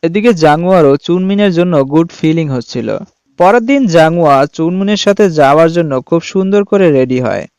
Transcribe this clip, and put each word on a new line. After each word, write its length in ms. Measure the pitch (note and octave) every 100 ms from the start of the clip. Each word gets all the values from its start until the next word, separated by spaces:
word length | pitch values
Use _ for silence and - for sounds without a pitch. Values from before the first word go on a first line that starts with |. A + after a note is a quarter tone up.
এদিকে 320 | E3+ F3 A3
জাংওয়ারও 600 | F#3+ D#3 D3+ F3 F#3+ D3+ C#3+
চুনমিনের 560 | - F3 F#3 G3+ G#3
জন্য 320 | E3+ F3 E3
গুড 260 | C3+ D3+ E3
ফিলিং 360 | - D#3+ E3 D#3
হচ্ছিল। 500 | C3 A#2 - A2+ G#2 - _ _ _
পরের 280 | F3 A#3+ A#3
দিন 200 | C#4 B3+
জাংওয়া 600 | E3 D#3+ E3+ D#3+ C#3 D3
চুনমুনের 500 | - D#3+ F3+ G3 G#3
সাথে 340 | - G3 G#3
যাওয়ার 420 | D#3 C#3 D3+ E3
জন্য 300 | E3+ E3 C3
খুব 180 | B2+ E3
সুন্দর 440 | - F#3+ F#3+ G3+
করে 280 | G3+ G3+ F3+
রেডি 280 | C#3 B2+ B2+
হয়। 260 | B2 G2 -